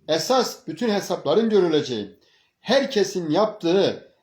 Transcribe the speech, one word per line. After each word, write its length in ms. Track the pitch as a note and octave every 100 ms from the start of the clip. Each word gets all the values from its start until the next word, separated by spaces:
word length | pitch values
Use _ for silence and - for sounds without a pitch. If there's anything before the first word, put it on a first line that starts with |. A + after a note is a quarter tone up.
| -
esas 580 | D#3+ - B3+ - - -
bütün 240 | D#3 A#3
hesapların 600 | G3+ - F3 C#3 F3+ A3+
görüleceği, 680 | G#3 F3 D3+ C3 A2+ G2 - _ _ _ _
herkesin 680 | - C4+ C4 G#3 F#3+ F#3+ E3
yaptığı 800 | D#3+ G#3+ - E3+ F#3+ D#3 - - _